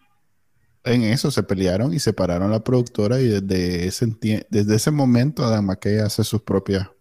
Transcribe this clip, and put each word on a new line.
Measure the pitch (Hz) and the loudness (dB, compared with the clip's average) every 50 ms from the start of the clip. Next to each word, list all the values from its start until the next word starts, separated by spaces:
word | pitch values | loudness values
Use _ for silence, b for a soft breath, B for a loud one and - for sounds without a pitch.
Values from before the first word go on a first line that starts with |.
| _ _ _ _ _ _ _ _ _ _ _ _ _ _ _ _ - | _ _ _ _ _ _ _ _ _ _ _ _ _ _ _ _ -2
en | 120 120 123 117 | 0 2 2 2
eso | 107 110 139 - 151 - | 2 0 0 0 0 0
se | - 95 | -2 -2
pelearon | - 101 92 95 90 90 98 113 147 170 | -2 -2 0 0 0 2 0 0 -2 -2
y | 156 | -2
separaron | - 113 101 - 95 87 85 87 95 101 110 | -2 -2 0 0 -2 -2 0 0 0 0 0
la | 110 - | -2 0
productora | - 127 127 123 - - - 104 104 123 135 | 0 0 0 0 0 -2 -2 0 0 0 2
y | 131 | 2
desde | 117 104 98 98 98 95 92 90 90 90 85 87 92 | 2 0 0 0 0 0 0 0 -2 -2 -2 -4 -4
ese | - - 123 | -4 -2 -4
entie-, | 113 113 - - 107 107 - - - | -4 -4 -4 -2 -2 -2 -2 -4 -2
desde | - 107 101 104 107 | -2 0 2 2 2
ese | 113 - 156 151 | 2 2 0 0
momento | 147 139 127 120 120 123 147 151 - 139 | 2 2 4 4 4 2 0 -2 -2 -2
Adam | 117 110 107 101 | 0 0 0 0
McKay | 95 92 - - 101 104 110 | -2 -2 -4 -2 -2 0 0
hace | 107 104 - - 110 | 0 0 0 -2 -2
sus | - - 104 - | -2 -2 -4 -2
propias | - 98 98 - - 98 95 95 - - _ | -2 -2 -2 0 0 -2 -2 -2 -6 -10 _